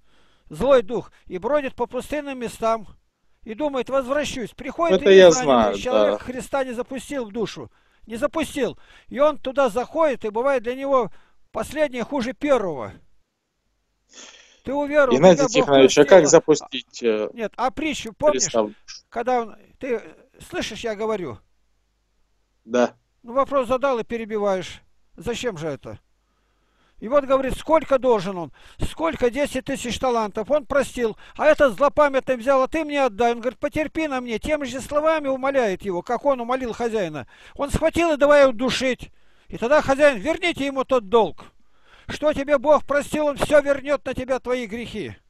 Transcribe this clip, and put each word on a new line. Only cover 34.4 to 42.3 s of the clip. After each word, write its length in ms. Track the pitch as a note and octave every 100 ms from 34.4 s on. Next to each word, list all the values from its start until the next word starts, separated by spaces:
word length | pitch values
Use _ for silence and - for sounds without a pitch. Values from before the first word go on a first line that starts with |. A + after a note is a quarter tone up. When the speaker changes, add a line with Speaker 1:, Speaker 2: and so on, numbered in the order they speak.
| - D4+
Speaker 1:
же 160 | C4 B3+
словами 480 | G#3 D4 D#4 D#4+ C#4
умоляет 540 | C4+ C4+ C#4 A3 F#3
его, 200 | G3+ F3
как 220 | E3+ A#3
он 160 | C#4+ C4
умолил 320 | A#3 C4 B3
хозяина. 560 | - A#3 A3 E3+ D3+ A2+ - - -
Он 140 | C#4
схватил 440 | - D#4+ D#4 E4+
и 40 | C#4+
давай 260 | C#4+ D4
его 100 | C4+
душить. 580 | G#3 B3+ - B3+ A#3+ - - - _ -
И 80 | -
тогда 240 | A#3 D4
хозяин: 380 | - C4+ D4 A#3
"Верните 460 | A#3 E4+ F4 D4+ C#4
ему 200 | C4+ B3+
тот 240 | C4 G3
долг. 340 | A#3 F#3 - - _ - _ _ - -
Что 240 | - D4+